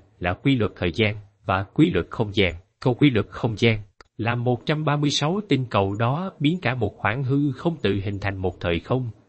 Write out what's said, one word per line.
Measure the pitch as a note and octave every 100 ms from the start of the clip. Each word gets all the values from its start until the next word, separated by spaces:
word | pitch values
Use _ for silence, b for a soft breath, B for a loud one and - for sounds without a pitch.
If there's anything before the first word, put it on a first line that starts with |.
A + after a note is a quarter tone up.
| - -
là | F2
quy | F#2+ C#3 C3
luật | G2+ -
thời | F2+
gian | E2 G#2+ - - _ -
và | F#2+
quy | G2 - E3
luật | F#2 -
không | - G#2 G2
gian. | F2+ E2 - _
Câu | C3
quy | A#2+ D3
luật | A#2 -
không | - A#2 G#2
gian | A#2 G#2+ - - - -
là | A2 A#2+
một | A#2+ A#2+ -
trăm | D3+ D3+
ba | D3
mươi | D3
sáu | - D3 G3+ G#3
tinh | C3+ A#2+
cầu | G#2 G2 G#2
đó | A#2 D3 F#3+ -
biến | D3 F3+
cả | A#2+ B2+
một | G2+ -
khoảng | G2 B2
hư | C3 C#3+ C#3+
không | - E3+ D#3+
tự | G2+ G2
hình | G2 G2
thành | G2+ F#2+
một | F#2 -
thời | F2+ E2+
không. | - B2+ A#2+ -